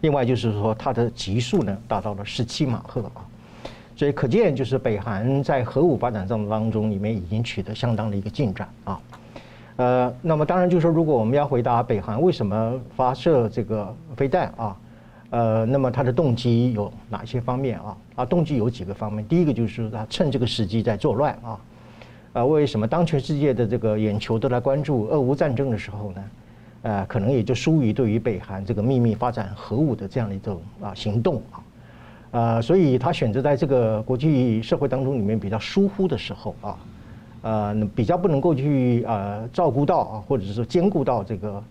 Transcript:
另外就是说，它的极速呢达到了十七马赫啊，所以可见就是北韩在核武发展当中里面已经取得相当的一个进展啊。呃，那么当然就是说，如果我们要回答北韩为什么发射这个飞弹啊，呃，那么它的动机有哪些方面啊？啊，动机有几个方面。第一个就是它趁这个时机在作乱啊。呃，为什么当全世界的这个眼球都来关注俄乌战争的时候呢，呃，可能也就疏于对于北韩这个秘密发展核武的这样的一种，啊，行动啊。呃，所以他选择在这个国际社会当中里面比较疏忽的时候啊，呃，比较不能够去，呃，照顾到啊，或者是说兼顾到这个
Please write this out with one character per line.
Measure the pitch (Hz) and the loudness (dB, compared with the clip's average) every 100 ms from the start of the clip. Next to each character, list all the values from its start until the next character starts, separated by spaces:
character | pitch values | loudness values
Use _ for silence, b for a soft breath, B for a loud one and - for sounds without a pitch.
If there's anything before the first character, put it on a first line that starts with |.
另 | 160 | 4
外 | 143 | 2
就 | 123 | 2
是 | 123 113 | 2 2
说， | 104 107 | 0 0
它 | 110 143 | 0 -2
的 | 117 117 | 0 0
极 | - - 107 | -2 -2 -2
速 | 120 202 | 0 0
呢 | 104 98 - | 0 -4 -4
达 | 107 | -4
到 | 92 | -4
了 | 98 | -8
十 | 101 - | -8 -6
七 | 120 - 143 | -4 -2 -2
马 | 107 - | -2 -6
赫 | - - | -8 -8
啊， | - - B B B B B B | -12 -18 B B B B B B
所 | - 143 | -2 0
以 | |
可 | - 135 | 2 2
见 | 190 214 | 4 4
就 | 127 | 2
是 | 123 131 | 0 0
北 | - 104 | 0 -2
韩 | 95 98 117 135 | -2 -2 0 0
在 | 143 143 | 2 0
核 | 120 131 | 0 2
武 | 170 123 | 2 2
发 | 120 | 0
展 | 107 95 | -2 -2
当 | 113 104 110 110 | -2 0 0 0
中 | 107 110 | 0 0
里 | 98 | 0
面 | 104 113 | -2 -4
已 | |
经 | 85 110 | -2 -4
取 | 117 - | -4 -6
得 | 95 | -8
相 | 107 120 | -4 -2
当 | 110 110 | 0 0
的 | 101 | -2
一 | |
个 | 104 | -4
进 | - 127 | -2 -4
展 | 92 - - | -2 -10 -12
啊。 | - 95 - B B B B B B - | -10 -10 -12 B B B B B B 0
呃， | 247 127 123 120 | 2 4 2 -2
那 | 170 151 | 0 0
么 | |
当 | 151 180 | 2 4
然 | 180 | 4
就 | 175 | 4
是 | |
说， | 170 | 4
如 | 160 | 4
果 | 156 135 | 4 4
我 | |
们 | 110 139 | 4 2
要 | 143 | 2
回 | 127 | 2
答 | 120 117 | 2 2
北 | - 110 | 2 -2
韩 | 98 110 | 0 2
为 | 180 | 2
什 | 160 | 2
么 | 107 104 113 127 117 - | 0 0 0 -2 -8 0
发 | 127 | 0
射 | 127 175 147 110 | 2 4 4 4
这 | 117 | -2
个 | 101 107 95 117 - 123 | -2 -4 -4 -12 -14 -2
飞 | 139 | 0
弹 | 180 135 - | 2 -2 -4
啊， | 113 90 B B B B B | -6 -6 B B B B B
呃， | 117 113 110 | 0 2 2
那 | 113 139 | 2 2
么 | 131 | 2
它 | 120 | 0
的 | 120 | 0
动 | 127 156 | 2 2
机 | 117 123 117 123 | 2 2 4 4
有 | 113 101 - - | 0 -4 -8 -10
哪 | 107 | -10
些 | 101 127 | -6 -6
方 | 123 127 | -4 -2
面 | 135 98 | -2 -4
啊？ | 92 98 - - | -10 -14 -14 -6
啊， | |
动 | 123 175 | 0 0
机 | 156 143 | 2 2
有 | 110 | 0
几 | 120 | -2
个 | 90 | -8
方 | 98 107 | -6 -6
面。 | 107 107 | -6 0
第 | 170 | 2
一 | |
个 | 160 | 2
就 | 113 113 | 2 -2
是 | 110 110 | -2 -6
它 | 110 110 | -6 -8
趁 | - 165 | -2 0
这 | 127 | 2
个 | |
时 | 117 - 101 | -2 0 -2
机 | 113 | 0
在 | 113 104 | 0 0
作 | 151 | 0
乱 | 110 143 - | 2 0 -2
啊。 | 117 107 - B B B B B B | -10 -14 -16 B B B B B B
呃， | 120 | 0
为 | 127 156 143 | 2 4 2
什 | 110 | 0
么 | 110 | 0
当 | 156 165 | 2 2
全 | 143 | 0
世 | - 147 | 0 0
界 | 143 | 2
的 | 117 | 2
这 | 113 120 | 0 0
个 | 110 107 | 0 2
眼 | 107 104 | 2 0
球 | - 113 | 0 0
都 | 135 | 2
来 | 123 | 0
关 | 123 139 | 2 0
注 | 147 135 107 | 0 0 2
俄 | 151 | 2
乌 | 127 | 2
战 | 139 156 | 2 0
争 | 123 139 | 0 -2
的 | 107 | -2
时 | - | -6
候 | 101 104 | -10 -10
呢， | 92 101 - B B B B | -10 -14 -18 B B B B
呃， | 113 101 95 | -4 -4 -2
可 | 120 | -2
能 | 101 | 0
也 | 135 | 0
就 | 101 | 0
疏 | 120 - 160 | 0 2 2
于 | 117 | 2
对 | 104 120 | 2 0
于 | 110 | 0
北 | 113 95 | -2 -6
韩 | - 95 | -8 -10
这 | 98 | -4
个 | 104 | -2
秘 | 110 131 | 2 4
密 | 120 | 2
发 | 101 123 | 2 -2
展 | 117 98 | -4 -8
核 | 98 - 110 | -10 -6 0
武 | 156 | 0
的 | 110 98 | 0 -4
这 | 135 | -4
样 | 113 | -4
的 | |
一 | 98 | -6
种， | 110 92 82 - | -6 -8 -10 -12
啊， | 101 | -12
行 | 101 110 107 | -6 -2 0
动 | 147 131 - | 0 -2 -6
啊。 | - - B B B B B B | -18 -20 B B B B B B
呃， | 120 117 117 | 0 2 2
所 | 113 185 | 4 4
以 | 160 123 | 6 4
他 | 127 | 2
选 | 170 123 | 0 0
择 | 104 | 0
在 | 139 139 | 2 2
这 | 151 | 2
个 | 131 113 110 | 2 2 0
国 | 113 127 | -2 0
际 | 151 143 123 110 | 2 4 4 2
社 | 110 170 | 0 0
会 | 143 | 0
当 | 127 | 0
中 | 131 | 0
里 | 135 | 0
面 | 101 110 | 0 0
比 | 104 | -2
较 | 110 | -4
疏 | - 196 196 | -2 2 2
忽 | 196 185 | 2 -2
的 | 131 | -2
时 | - | -6
候 | 101 - - | -10 -10 -10
啊， | 101 - - B B B B B | -12 -12 -16 B B B B B
呃， | 110 110 104 104 107 | -2 -2 0 0 -2
比 | - | 0
较 | 107 165 | 0 2
不 | 185 | 2
能 | 139 | 2
够 | 135 | 2
去， | 131 143 139 127 117 117 | 2 2 2 4 2 0
呃， | 110 98 104 117 | -2 -2 -6 -6
照 | - 170 | 0 2
顾 | 123 | 2
到 | 143 170 | 2 2
啊， | 104 107 98 | 0 -6 -2
或 | 135 | -2
者 | |
是 | 95 | -2
说 | 104 | -4
兼 | 117 180 185 | 0 2 2
顾 | 185 | 2
到 | 139 120 | 0 0
这 | 98 104 | -2 -6
个 | 104 101 110 | -6 -8 -12